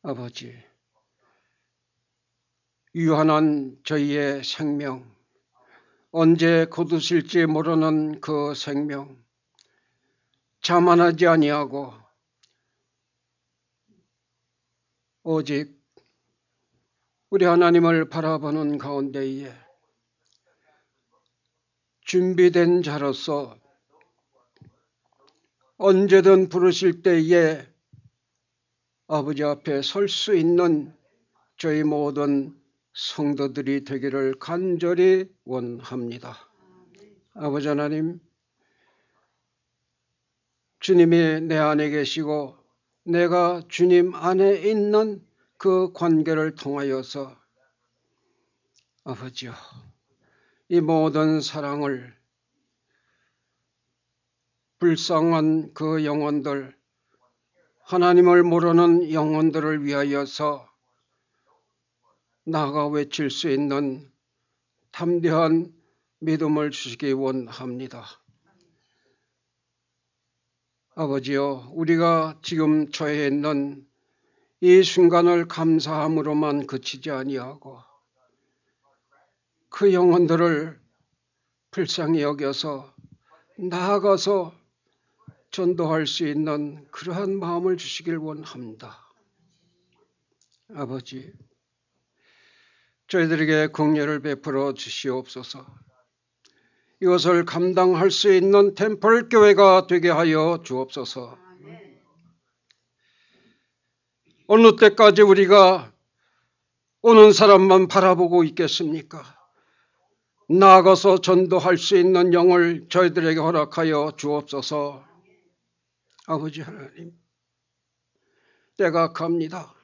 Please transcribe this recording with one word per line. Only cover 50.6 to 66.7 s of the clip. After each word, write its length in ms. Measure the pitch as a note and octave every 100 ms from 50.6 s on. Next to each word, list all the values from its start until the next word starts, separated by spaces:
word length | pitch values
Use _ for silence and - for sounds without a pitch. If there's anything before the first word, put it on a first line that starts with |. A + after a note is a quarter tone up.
| _
이 120 | F3
모든 580 | D#3 D#3+ D#3 D3+ D#3 D#3
사랑을 760 | C#3 D3+ C#3+ C#3+ C#3+ B2+ B2 _ _ _ _ _ _ _ _ _ _ _ _ _ _ _ _ _ _ _ _ _ _ _ _ _ _ _
불쌍한 920 | F3 D#3+ - D#3+ E3 E3 D#3 D#3+ D3+
그 300 | - D#3 D#3+
영혼들, 720 | D3+ D3 D3 D3 C#3 C#3 C3 _ _ _ _ _ _ _ _ _ _ _
하나님을 600 | - F3+ F3 F3 F3+ F3
모르는 680 | F3 E3+ E3+ E3 E3+ E3+ D#3+
영혼들을 720 | D#3 D#3 D#3 D#3+ D#3 D3+ D#3 C#3+
위하여서 840 | C#3+ C#3+ C#3 C#3 - D3+ C#3+ - _ _ _ _ _ _ _ _ _ _ _ _ _ _ _ _ _
나아가 440 | - D#3+ C#3+ D3 D3
외칠 420 | D3 C#3+ - C#3+
수 200 | C3+ E3
있는 600 | C3+ D3 C#3 C#3+ C3 - _ _ _ _ _ _ _ _
담대한 800 | - F3 F3 E3 D#3+ D#3+ E3 F3 _ _ _ _ _
믿음을 520 | D#3+ D#3 D#3 D3+ D3